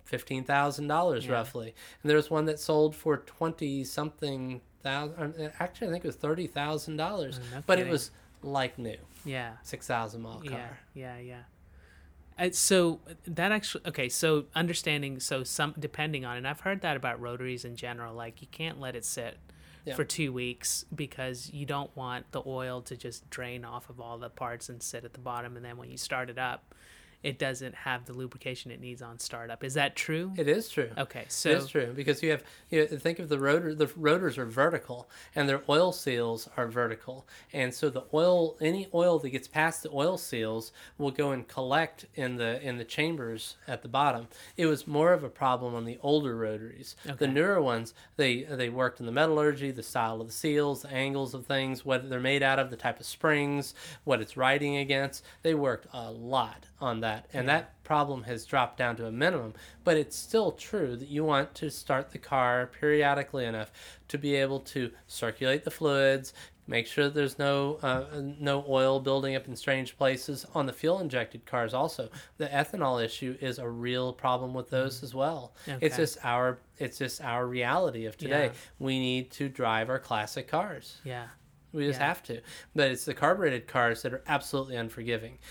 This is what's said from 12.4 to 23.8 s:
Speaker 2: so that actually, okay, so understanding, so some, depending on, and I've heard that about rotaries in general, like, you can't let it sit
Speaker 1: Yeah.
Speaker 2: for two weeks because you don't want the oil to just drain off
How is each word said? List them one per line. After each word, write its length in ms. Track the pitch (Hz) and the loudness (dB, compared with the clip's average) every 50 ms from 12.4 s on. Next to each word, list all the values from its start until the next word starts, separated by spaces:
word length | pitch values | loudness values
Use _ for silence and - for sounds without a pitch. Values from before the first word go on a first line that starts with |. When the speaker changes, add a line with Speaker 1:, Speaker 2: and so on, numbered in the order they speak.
| 175 185 | -2 0
Speaker 2:
so 480 | 180 - - - 196 185 175 165 160 - - - 165 - - | 2 2 4 6 6 6 6 6 2 -2 -8 -16 -18 -14 -10
that 240 | 175 165 165 175 202 | -8 -2 0 2 2
actually, 340 | 214 214 208 - - - - | 2 2 0 -4 -8 -6 -6
okay, 220 | 180 - - 131 123 | -6 -4 -2 -2 -2
so 380 | - - - 160 156 147 139 - - | 0 2 4 4 4 4 2 -2 -2
understanding, 640 | 156 170 170 170 - - 160 147 147 143 139 135 - | 0 0 0 0 -2 0 0 -2 -2 -2 -4 -6 -6
so 240 | - - 143 131 | -4 -2 -2 -2
some, 320 | 127 - - - 147 151 147 156 | -4 -4 -2 -2 -2 -2 -2 -6
depending 460 | 147 143 - - 151 156 151 139 127 | -8 -8 -4 -4 -4 -2 -2 -4 -6
on, 120 | 120 120 | -6 -6
and 100 | 123 127 | -6 -6
I've 140 | 135 151 - | -6 -6 -4
heard 220 | - 190 196 190 | -4 -4 -2 -2
that 140 | 190 170 147 | -2 -2 -2
about 240 | 135 139 127 117 117 | 0 -2 -4 -4 -4
rotaries 440 | 120 120 120 120 127 127 127 120 - | -6 -8 -6 -6 -6 -6 -6 -6 -8
in 100 | 120 120 | -10 -10
general, 400 | 120 - 120 120 120 117 113 113 | -8 -8 -8 -8 -8 -8 -10 -10
like, 260 | 117 117 117 117 - | -10 -10 -12 -12 -16
you 60 | 143 - | -20 -16
can't 260 | - - 160 165 - - | -10 -8 -8 -8 -8 -8
let 160 | 135 127 123 | -10 -8 -8
it 100 | 120 107 | -6 -6
sit 340 | - - 131 117 113 - - - - - - - - - - - | -6 -6 -6 -8 -8 -10 -14 -20 -20 -20 -20 -20 -20 -20 -14 -10
Speaker 1:
Yeah. 120 | 147 131 | -8 -4
Speaker 2:
for 80 | 156 147 | -4 -4
two 280 | - - - 156 135 | -4 -2 -2 -2 -2
weeks 520 | 127 123 123 123 120 - - - - - - - 165 | -2 -4 -4 -6 -6 -6 -4 -4 -4 -4 -6 -8 -8
because 580 | 147 147 - - - 131 127 127 123 127 - | -8 -8 -8 -8 -8 -8 -8 -8 -8 -12 -12
you 140 | - 143 143 | -10 -10 -6
don't 280 | 135 143 143 143 - - | -4 -4 -6 -6 -8 -10
want 340 | 135 127 123 123 123 123 - | -10 -8 -8 -8 -8 -10 -8
the 120 | - 135 - | -10 -8 -8
oil 340 | 135 131 127 127 127 127 127 | -6 -6 -6 -6 -6 -6 -8
to 140 | 120 - 131 | -10 -10 -12
just 320 | 120 - 120 113 - - - | -10 -10 -12 -12 -12 -14 -14
drain 360 | - 131 127 123 123 123 120 | -12 -10 -8 -8 -10 -10 -12
off 260 | 117 117 123 | -12 -12 -12